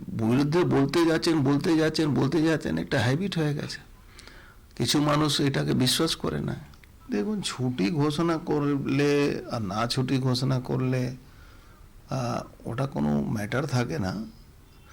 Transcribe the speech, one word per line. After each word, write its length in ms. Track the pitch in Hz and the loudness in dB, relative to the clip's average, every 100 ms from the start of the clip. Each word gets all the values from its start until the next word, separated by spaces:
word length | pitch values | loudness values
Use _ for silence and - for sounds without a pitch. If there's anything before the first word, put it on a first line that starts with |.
| - | -6
বিরুদ্ধে 560 | 117 110 127 147 165 | -2 2 2 4 2
বলতে 420 | 160 131 139 165 165 | 4 4 4 4 4
যাচ্ছেন, 380 | 165 170 160 | 4 2 2
বলতে 320 | 135 143 139 160 | 4 2 2 2
যাচ্ছেন, 380 | 156 156 156 | 2 2 2
বলতে 280 | 131 139 170 | 2 2 2
যাচ্ছেন, 360 | 160 156 - 80 | 2 2 0 -4
একটা 200 | - 139 | -2 0
হ্যাবিট 400 | 117 139 196 170 | 2 2 0 0
হয়ে 160 | 151 | 0
গেছে, 240 | 147 - - - - - - - - - - - - | -2 -6 -10 -16 -20 -20 -20 -20 -20 -20 -20 -14 -4
কিছু 240 | 123 151 | 0 2
মানুষ 400 | 147 147 151 143 | 2 2 2 2
এটাকে 340 | 143 143 147 | 0 0 0
বিশ্বাস 420 | 131 127 - 165 - | 2 2 2 0 -2
করে 240 | - 151 | -4 -2
না। 320 | - - - - - - - | -4 -6 -10 -20 -20 -20 -6
দেখুন, 300 | 208 208 214 | -4 -2 -4
ছুটি 500 | - - 127 127 190 | -4 -4 -4 0 0
ঘোষণা 480 | 165 147 147 170 160 | 0 0 0 0 -2
করলে 1040 | - 151 143 143 131 135 143 143 143 - - | -2 0 0 0 0 0 2 2 2 -2 -6
আর 100 | 120 | -6
না 240 | 104 104 120 | -4 -4 -2
ছুটি 320 | 135 131 135 | -2 0 0
ঘোষণা 420 | 131 127 135 131 | 0 0 0 -2
করলে, 560 | 127 135 127 127 127 131 - - - - - - - - - | -2 -2 0 0 -2 -6 -14 -20 -20 -20 -20 -20 -20 -20 -8
আহ, 580 | 135 120 117 - - - | -6 -4 -4 -8 -12 -8
ওটা 180 | 117 135 | -4 -4
কোনো 340 | 143 - - | -2 0 0
ম্যাটার 440 | 139 113 104 120 151 | 0 -4 -2 -4 -2
থাকে 320 | 123 117 160 | -2 -2 -2
না। 280 | 92 95 110 - - - - - - | -4 -4 -8 -14 -20 -20 -20 -20 -20